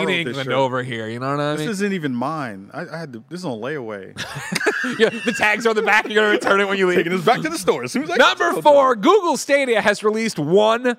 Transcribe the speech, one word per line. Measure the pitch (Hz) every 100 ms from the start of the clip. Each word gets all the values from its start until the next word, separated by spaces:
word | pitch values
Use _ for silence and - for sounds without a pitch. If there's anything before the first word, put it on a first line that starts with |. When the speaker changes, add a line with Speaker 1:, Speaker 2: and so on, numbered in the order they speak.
| 190
Speaker 1:
borrowed |
this | 175 165
Speaker 2:
England | 135 135
Speaker 1:
shirt. |
Speaker 2:
over | 131 131 127
here, | 123 113 110
you | 117
know | 131
what | 143
I | 147
Speaker 1:
This | 151
Speaker 2:
mean? | 151
Speaker 1:
isn't | 196 202
even | 190 151 120
mine. | 135 160 127 98 101
I, | 135 165
I | 165
had | 160
to, | 113 135
this | 175
is | 175
on | 113
layaway. | 123 156 110 101 95 98 -
Speaker 2:
<laughs> | 147 - - - - 254 220
Yeah, | 220
the | 226 214
tags | 226 214 208 233
are |
on | 214
the |
back. | 202 214 220
You're | 214
gonna | 214
return | 208 - 196
it | 196
when | 196
you | 185
leave. | 180
Speaker 1:
Taking | 170
this | 185 165
back | 254
to | 311
the | 330
store | 185 156
as | 123
soon | 226
as | 311
I | 349
Speaker 2:
Number | 311 381 339 339
four, | 302 285 262 226
Google | 240 415 339 262
Stadia | - 285 262 214
has | 208 202
released | 214 220 226 165
one | 147 190 214 226 247